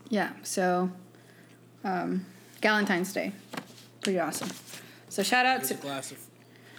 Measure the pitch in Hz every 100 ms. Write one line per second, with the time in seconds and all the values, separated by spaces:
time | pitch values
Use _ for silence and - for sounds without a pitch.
0 | - 208 165 - - 202 180 180 185 -
1 | - - - - - - - - 202 180
2 | 175 185 - - - - 214 214 202 175
3 | 185 185 185 - - - - - - -
4 | 202 180 156 - 180 - - - - -
5 | - - 196 247 254 254 - 202 139 139
6 | - 135 - - - - -